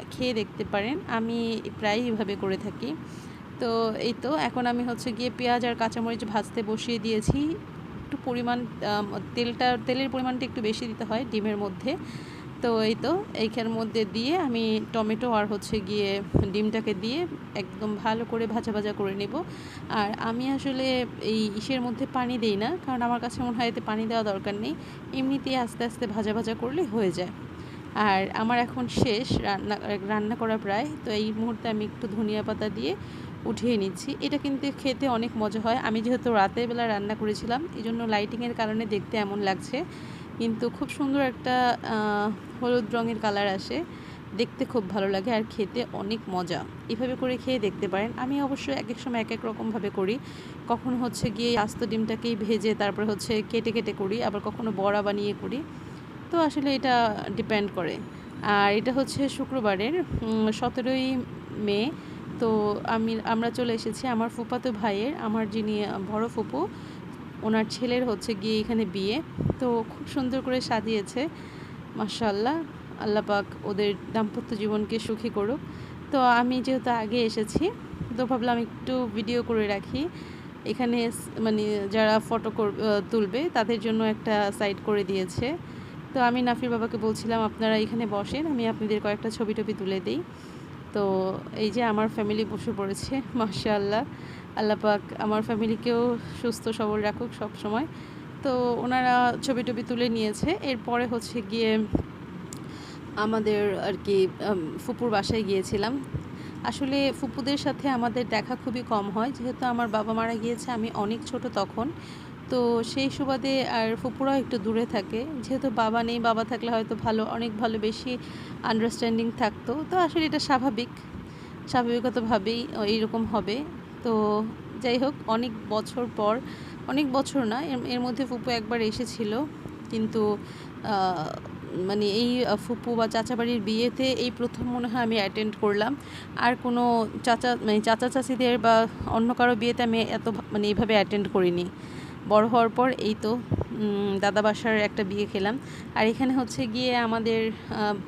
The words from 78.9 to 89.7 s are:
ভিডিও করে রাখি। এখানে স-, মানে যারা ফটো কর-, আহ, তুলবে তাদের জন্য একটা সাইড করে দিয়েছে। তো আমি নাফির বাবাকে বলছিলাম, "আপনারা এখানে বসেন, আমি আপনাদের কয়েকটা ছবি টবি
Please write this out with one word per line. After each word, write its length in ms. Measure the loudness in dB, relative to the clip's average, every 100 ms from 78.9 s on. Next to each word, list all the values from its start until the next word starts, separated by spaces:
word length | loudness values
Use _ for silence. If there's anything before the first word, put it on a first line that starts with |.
| 0 0
ভিডিও 280 | -2 0 0
করে 260 | 2 0 2
রাখি। 400 | 0 -2 -4 -4 -6 -12 -14 -14 -8
এখানে 460 | -4 0 2 2 0
স-, 300 | -2 -8 -2
মানে 480 | 2 2 2 0 0
যারা 300 | 4 6 4 2
ফটো 220 | 0 0
কর-, 180 | 0 0
আহ, 320 | 2 2 2 2
তুলবে 400 | 2 2 2 0
তাদের 260 | 2 2 0
জন্য 240 | 2 2
একটা 480 | 2 0 2 2 2 2
সাইড 180 | 0 0
করে 200 | 0 2
দিয়েছে। 520 | 2 0 0 -2 -2 -2 -6 -12 -12 -12 -4
তো 60 | 2
আমি 220 | 4 4
নাফির 280 | 2 2 0
বাবাকে 260 | 0 0 0
বলছিলাম, 440 | 0 0 0 2
"আপনারা 360 | 2 2 2 4
এখানে 300 | 2 0 0
বসেন, 360 | -2 -2 -2 0
আমি 220 | 2 0
আপনাদের 320 | 0 0 2
কয়েকটা 300 | 2 0 -2
ছবি 240 | -2 -2
টবি 200 | 0 -2